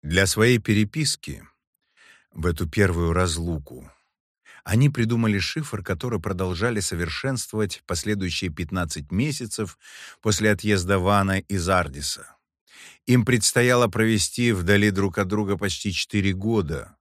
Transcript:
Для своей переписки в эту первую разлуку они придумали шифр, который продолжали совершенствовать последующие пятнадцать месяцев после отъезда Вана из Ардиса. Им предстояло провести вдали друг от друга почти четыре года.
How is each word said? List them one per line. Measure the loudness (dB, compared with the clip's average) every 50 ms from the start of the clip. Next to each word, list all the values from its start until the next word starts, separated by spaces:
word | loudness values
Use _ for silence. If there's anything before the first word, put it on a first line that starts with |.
| -6
Для | 0 2 2 2
своей | 2 4 4 4 6 4 4
переписки | 2 2 2 2 2 2 0 -4 -2 -2 -4 -6 -8 -14 -14 -14 -16 _ _ _ _ _ _ _ _ _ _ _ _ _ -20 _ _ _
в | _ -4 -2
эту | -2 -2 -2 -4 -4
первую | 2 2 2 2 2 0 0 0 2
разлуку | 0 0 0 -2 -4 -4 -4 -6 -6 -8 -12 -20 -20 -20 -20 _ _ _ _ _ _ _ _ _ _ _ _ -20 -18 _
они | 0 2 4 4 4
придумали | 4 2 0 0 2 2 2 2 2 0
шифр, | -2 -4 -6 -8 -8 -8 -10 -10
который | -6 -6 -6 -4 -4 -4 -4 -4
продолжали | -4 -4 -4 -2 -2 -4 -2 -2 -2 -2 -2 -2
совершенствовать | -4 -4 -4 -4 -4 -4 -6 -6 -4 -4 -4 -4 -8 -6 -4 -4 -4 -4 -4 -12 _
последующие | -6 -6 -4 -2 -4 -2 -2 -2 -4 -4 -4 -6 -6
пятнадцать | -6 -8 -8 -6 -4 -4 -4 -4 -6 -10 -10 -4
месяцев | -2 -2 -2 -2 -4 -6 -8 -10 -8 -8 -8 -8 -10 _ _ -20 -20 -20 -20 -20 -20 _
после | _ 0 0 2 4 2
отъезда | 2 2 2 2 2 2 2 2 0 2
Вана | 4 4 4 4 2 2 0 -2
из | -2 _ -4 -4 0
Ардиса. | 2 2 0 0 -2 -6 -8 -8 -8 -8 -10 -12 -20 _ _ _ _ _ _ _ _ -20 -20 -20 -20 -20 _ _
Им | 4 4 4 4
предстояло | 4 2 2 2 0 2 4 4 4 6 4 4
провести | 2 2 2 2 2 2 2 0 -2 -2 0 0 2
вдали | 2 0 2 4 4 6 6 4
друг | 2 2 -2 0 0
от | -2 -2
друга | 0 0 -2 0 -2 -2
почти | -2 -2 -4 -4 -4 -4 -4
четыре | -4 -4 -6 _ -2 0 0 0 -2
года. | -2 -2 0 2 2 0 0 -4 -6 -8 -12 _ _